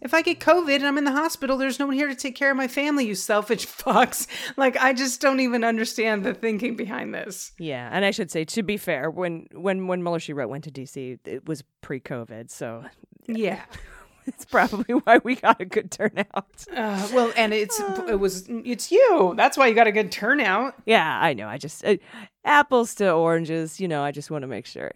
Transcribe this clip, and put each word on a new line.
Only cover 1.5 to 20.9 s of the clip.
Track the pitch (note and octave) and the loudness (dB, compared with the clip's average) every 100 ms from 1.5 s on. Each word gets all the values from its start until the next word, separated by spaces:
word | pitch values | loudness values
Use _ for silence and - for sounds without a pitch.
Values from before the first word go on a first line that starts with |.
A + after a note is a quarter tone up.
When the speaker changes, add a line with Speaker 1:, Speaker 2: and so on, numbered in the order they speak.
| C4 | -2
Speaker 1:
there's | C4+ B3 | -2 -2
no | C#4 | -2
one | C4+ | 0
here | D4 | -2
to | C4 | -4
take | C#4 B3 | -8 -2
care | C#4 | 0
of | C4 | 0
my | C4 | -2
family, | C4+ D4 D4 A#3 | -2 0 0 0
you | |
selfish | F#3 - G#3 G#3 A3+ - | -2 0 0 0 -2 -4
<laughs> | - | -6
fucks." | - G#3 B3 - - - - - | 2 4 4 0 -8 -10 -8 0
Like, | C4+ C4 | 0 4
I | C4 | 2
just | B3 C4+ - | 2 -2 0
don't | C#4+ C4 | 0 2
even | B3+ A#3+ A#3 | 0 0 0
understand | A3+ A3+ - A3 G#3 | 0 -2 -2 0 0
the | G3 | -2
thinking | F#3+ A3+ G#3+ A#3+ A3+ | -4 -4 -2 -4 -6
behind | G3 A#3 - | -6 -8 -8
this. | - - F#3 - - | -10 -10 -12 -14 -12
Speaker 2:
Yeah, | D#3+ B2+ B2 | -10 -8 -6
and | D#3 G3 | 0 0
I | |
should | G3 F#3 | 0 -4
say, | E3 D#3+ | -4 -4
to | A3+ | -2
be | G3+ G3+ | -2 -2
fair, | - D3 D#3 | -2 -2 -2
when, | E3 F3+ E3 - | -4 -4 -6 -12
when, | - F#3 F#3+ F#3 | -6 -2 -2 -2
when | F3+ | -2
Mueller, | F3 E3+ | -2 -4
she | D#3+ | -4
wrote, | C#3+ A#2 | -6 -6
went | C#3 | -6
to | D3+ | -12
D | C3+ B2+ | -14 -14
C, | C#3+ B2+ B2 - | -12 -12 -12 -10
it | A#2+ D3+ | -10 -8
was | D3 - _ | -10 -10 _
pre-covid, | - C3+ - B2+ A2+ A2+ A#2 | -10 -10 -8 -10 -10 -14 -16
so | - B2 A2+ - - - - - | -12 -10 -10 -14 -20 -20 -18 -8
Speaker 1:
Yeah. | A3+ G3 G3 - - - - | -4 -2 -4 -10 -18 -20 -20
Speaker 2:
<laughs> | - _ - | -20 _ -14
it's | - | -14
probably | - A#3+ G3 G#3 A#3 B3 | -2 2 2 0 0 0
why | A3+ A#3+ | 6 6
we | - B3+ | 6 0
got | G#3 A3 | 2 2
a | F#3 | 0
good | A3 F3+ | -4 -4
turnout. | - G#3+ - G3+ - - - - - | -2 -2 -2 -4 -6 -8 -12 -12 -6
Speaker 1:
Uh, | A3 G3 G#3 | -4 -2 0
well, | B3 A#3 A#3 | 2 2 2
and | A3 | 0
it's, | G#3+ G#3 - | 0 -2 -4
Speaker 2:
Uh. | G3+ F#3+ G#3 | -4 -4 -2
Speaker 1:
it | G3+ | 0
was, | G3 F3+ - | 0 -2 -8
it's | A#3 A#3+ A#3+ - | -8 -6 -6 2
you. | F#4+ C5 E4 C4+ A#3 | 6 8 8 4 4
That's | B3+ C#4+ | 2 6
why | C4 | 6
you | |
got | A3 A3+ | 8 6
a | |
good | G#3 F#3+ | 4 0
turnout. | - G#3+ C#4+ A3 G3 C4 - | -2 0 2 2 0 -2 -4
Speaker 2:
Yeah, | - | 2